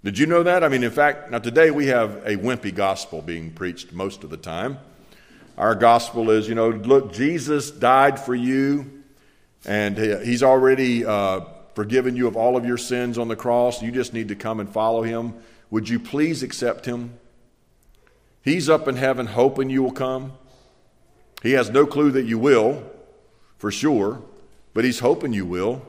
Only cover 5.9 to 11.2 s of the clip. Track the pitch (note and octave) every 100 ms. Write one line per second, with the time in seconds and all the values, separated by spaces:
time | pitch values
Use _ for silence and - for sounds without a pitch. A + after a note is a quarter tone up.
5.9 | A#2 - A#2 A2+ A2 G#2+ A2+ A2+ A2+ G#2+
6.9 | C#3 A#2 F#2 C#3+ E3+ C3 D3 - - A#2+
7.9 | C3 C#3 C3+ - B2 B2 C3 C3+ C#3+ C#3
8.9 | - _ _ _ _ _ _ - G#2 G#2
9.9 | G2 A2 G2+ A#2+ A#2+ C3+ C3 C3 C3 B2+
10.9 | A#2 A2 G#2